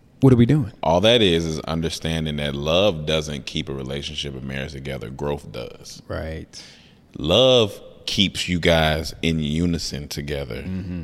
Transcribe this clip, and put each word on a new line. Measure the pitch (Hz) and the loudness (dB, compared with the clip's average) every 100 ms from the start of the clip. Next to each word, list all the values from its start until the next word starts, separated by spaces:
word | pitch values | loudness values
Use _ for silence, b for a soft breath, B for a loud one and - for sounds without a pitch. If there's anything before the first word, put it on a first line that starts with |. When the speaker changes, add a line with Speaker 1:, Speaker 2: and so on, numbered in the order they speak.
| _ - | _ 2
Speaker 1:
what | 135 | 6
are | 120 | 8
we | 120 | 6
doing? | 151 123 - | 4 0 -2
Speaker 2:
All | - 87 | 2 4
that | 110 120 | 6 6
is, | 98 85 82 | 6 4 0
is | 78 | -4
understanding | - 82 80 - 80 82 78 73 | -4 -2 -2 -4 -4 -2 -2 -4
that | 73 | -4
love | 69 73 87 104 80 76 | -4 0 2 2 0 -2
doesn't | 78 76 71 - | -2 -2 -8 -8
keep | 78 73 | -8 -6
a | |
relationship, | 69 65 71 71 76 71 | -8 -8 -8 -8 -8 -10
a | 65 | -8
marriage | 67 67 69 | -8 -8 -8
together. | 69 67 67 57 | -10 -10 -10 -10
Growth | 67 71 71 - | -8 -6 -6 -8
does. | - - - - - - | -12 -12 -14 -18 -18 -10
Speaker 1:
Right. | 87 80 80 - - B B B B B - | -8 -8 -10 -12 -20 B B B B B -6
Speaker 2:
Love | 73 98 131 127 104 - - - - | 2 4 6 6 4 -2 -18 -14 -4
keeps | - 92 - - | 0 2 0 -2
you | 87 | 0
guys | 85 82 78 78 78 - | 4 4 4 0 -4 -4
in | 82 80 | -2 0
unison | 73 76 87 82 - 71 71 | 0 0 0 -2 -4 -8 -10
together, | - 71 71 67 58 | -10 -6 -6 -6 -8
Speaker 1:
Mm-hmm. | - 92 90 90 | -8 -8 -8 -10